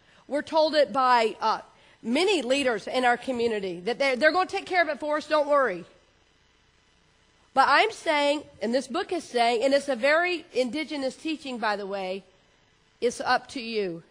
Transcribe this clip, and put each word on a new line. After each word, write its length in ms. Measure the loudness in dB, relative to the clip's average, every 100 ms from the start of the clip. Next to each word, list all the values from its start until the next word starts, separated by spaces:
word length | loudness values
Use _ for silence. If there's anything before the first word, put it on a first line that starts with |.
| _ _ -6
We're 160 | -6
told 320 | -2 2 2
it 200 | 4 2
by, 420 | 2 4 4 4 0
uh, 180 | -2 -2 -6 _ _ _
many 420 | -4 0 2 0
leaders 440 | 0 0 0 -2 -2
in 160 | 0
our 140 | 2 2
community 640 | -2 -2 -2 -2 -4 -6
that 180 | -6 -2
they're, 160 | 0 2
they're 160 | 2
gonna 140 | 2 0
take 200 | -4 -2
care 160 | 0
of 60 | 0
it 140 | -2
for 160 | -4 -4
us, 100 | 0
don't 220 | 0 2
worry. 340 | 2 2 -2 -10 _ _ _ _ _ _ _ _ _ _ _ _ _ _ _ _
But 140 | 2 6
I'm 240 | 6 4
saying, 540 | 0 0 2 2 0 -4 -8
and 120 | -2
this 140 | -2 -2
book 240 | -6 -4
is 140 | -6 -4
saying, 360 | 0 2 2
and 120 | 2
it's 160 | 0 0
a 60 | -2
very 480 | 2 2 0 -4 -4
indigenous 640 | -4 -2 -4 -6 -6 -6 -6
teaching, 400 | -6 -8 -8 -4
by 180 | -4 -4
the 100 | -6
way, 380 | -6 -6 -8 -12 _ _ _ _ _ _ _
it's 180 | -4 -2
up 300 | 0 0 -2
to 120 | -10
you 400 | -6 -4 -4 -6 -12